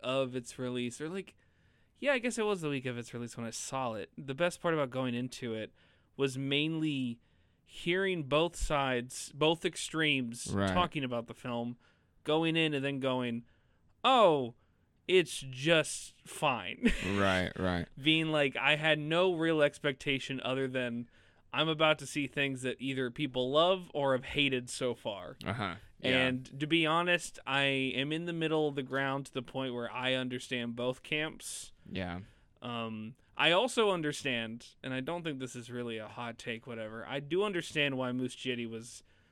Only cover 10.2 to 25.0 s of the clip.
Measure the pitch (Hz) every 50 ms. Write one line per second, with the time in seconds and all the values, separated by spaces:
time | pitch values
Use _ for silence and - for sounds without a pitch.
10.2 | 127 117 117 - - - - 98 98 95 92 - 175 - - 151 135 123 120 120
11.2 | 117 - 139 - - 127 120 120 117 120 120 - _ _ _ _ _ _ _ _
12.2 | - 147 151 160 165 165 160 165 160 156 147 139 135 139 139 131 131 131 127 127
13.2 | 123 120 117 117 - - _ _ _ _ _ _ _ _ _ _ - 247 269 247
14.2 | 214 175 151 139 127 117 - _ _ _ _ _ _ _ _ _ _ - 180 185
15.2 | 165 - - - 139 131 127 127 139 160 170 156 147 - - - - - - _
16.2 | - - - - 160 143 127 110 90 90 - - 247 220 - - - 92 101 101
17.2 | 98 98 92 92 90 - - - 92 92 90 85 85 - - - 135 156 160 160
18.2 | 160 160 156 151 143 139 - - 131 143 151 151 156 160 151 151 147 151 160 175
19.2 | 185 190 175 156 165 165 160 156 147 143 - - - 147 135 - - 151 135 131
20.2 | - - 139 127 - 120 131 135 135 131 127 131 123 120 117 120 120 - _ _
21.2 | _ _ _ _ _ _ - 131 156 160 160 151 160 156 156 151 147 - - 151
22.2 | 143 139 - 147 139 139 135 127 127 127 117 - 123 135 135 131 131 120 120 -
23.2 | 151 131 123 127 127 131 139 156 170 180 190 185 180 151 - 147 139 135 131 127
24.2 | 135 - - 147 143 139 131 123 123 123 - - 135 127 135 -